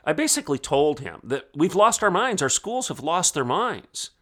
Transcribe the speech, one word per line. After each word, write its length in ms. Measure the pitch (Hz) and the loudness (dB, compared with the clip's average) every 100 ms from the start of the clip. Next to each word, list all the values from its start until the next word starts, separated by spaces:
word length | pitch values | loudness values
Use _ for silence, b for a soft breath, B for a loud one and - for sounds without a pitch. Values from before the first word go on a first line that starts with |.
| B | B
I 40 | |
basically 440 | 156 302 294 - 139 | 0 0 0 0 -4
told 420 | - 143 151 147 | 0 2 4 0
him 200 | 92 80 | -6 -12
that 260 | - 131 - 143 | -6 -8 -6 0
we've 200 | 175 175 | 2 6
lost 260 | 214 - | 4 4
our 80 | 214 | 2
minds. 320 | 180 254 208 | 2 0 0
Our 80 | 135 | 0
schools 380 | - - 247 254 | -2 -4 -6 -6
have 140 | - | -6
lost 340 | 135 175 175 151 | -4 0 0 0
their 100 | 123 | 0
minds. 640 | 147 240 127 - - - _ | 0 -2 -6 -12 -12 -12 _